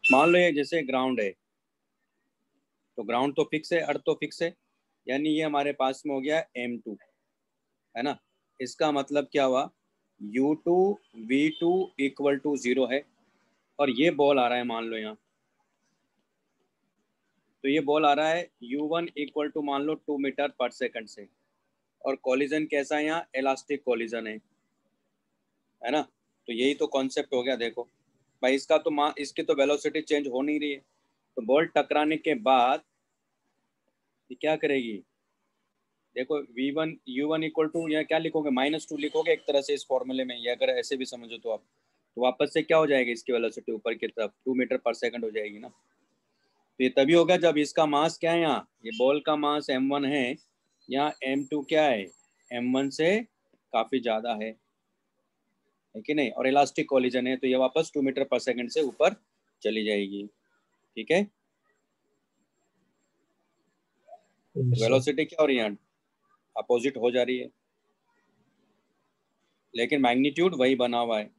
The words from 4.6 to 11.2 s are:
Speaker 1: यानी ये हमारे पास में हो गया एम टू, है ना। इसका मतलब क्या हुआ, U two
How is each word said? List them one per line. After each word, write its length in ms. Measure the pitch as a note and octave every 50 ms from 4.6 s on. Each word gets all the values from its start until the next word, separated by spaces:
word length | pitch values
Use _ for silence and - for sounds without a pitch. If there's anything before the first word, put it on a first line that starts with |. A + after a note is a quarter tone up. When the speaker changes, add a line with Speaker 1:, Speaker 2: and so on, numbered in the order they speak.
| _ _ _ _ _ _ _ _ _
Speaker 1:
यानी 220 | B2 B2+ C#3 D3+ D#3
ये 140 | D3+ D#3
हमारे 300 | D#3+ D3+ D3 C#3+ C#3+ C#3+ C#3
पास 280 | - C3 C3 C3+ - -
में 80 | D3+ C#3
हो 60 | C3+
गया 240 | C3 D3 D3+ D#3+ D#3+ _ _
एम 200 | B2+ A#2+ A#2+ A#2+ A2
टू, 180 | - A2+ G#2 - _ _ _ _ _ _ _ _ _ _ _ _ _ _ _ _ _ _ _
है 80 | A2+
ना। 160 | B2 C#3+ B2+ - _ _ _ _ _ _ _ _
इसका 300 | C3 B2 - - D#3+ D3+
मतलब 360 | D3 C#3 C3+ - D3 D3 C#3 -
क्या 120 | - D3 C3+
हुआ, 240 | C3 B2+ C3 - - _ _ _ _ _ _ _ _ _ _
U 320 | G#2 G#2 G#2+ B2+ C3+ D3 D#3 D#3 _
two 120 | E3+ F3 F3+ F#3 G3 G#3 - _ _ _ A2+